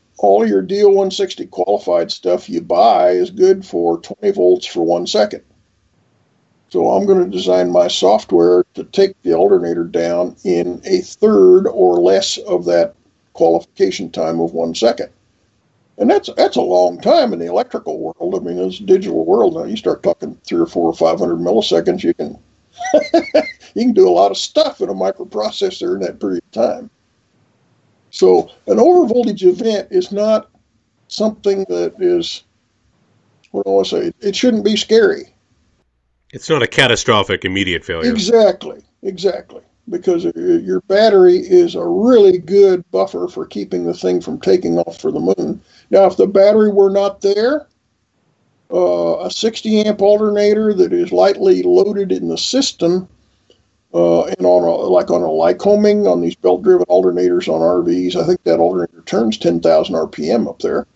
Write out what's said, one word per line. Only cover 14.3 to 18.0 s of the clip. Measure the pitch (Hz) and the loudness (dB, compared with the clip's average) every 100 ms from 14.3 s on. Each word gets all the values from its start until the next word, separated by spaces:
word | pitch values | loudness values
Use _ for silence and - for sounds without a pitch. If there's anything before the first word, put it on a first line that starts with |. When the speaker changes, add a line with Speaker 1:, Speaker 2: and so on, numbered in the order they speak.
| 85 | -2
Speaker 1:
of | 85 | -4
one | 82 82 | -4 -6
second. | 82 113 - - _ _ _ _ _ _ _ _ - | -2 -2 0 -6 _ _ _ _ _ _ _ _ -4
And | 233 | 0
that's, | 403 - - | 0 -2 -2
that's | - - | -2 0
a | |
long | 180 180 180 175 | 0 0 0 -2
time | 208 330 247 | 0 2 0
in | 170 | -4
the | 170 | -4
electrical | 180 254 - - | -4 -4 -8 -10
world. | 165 | -10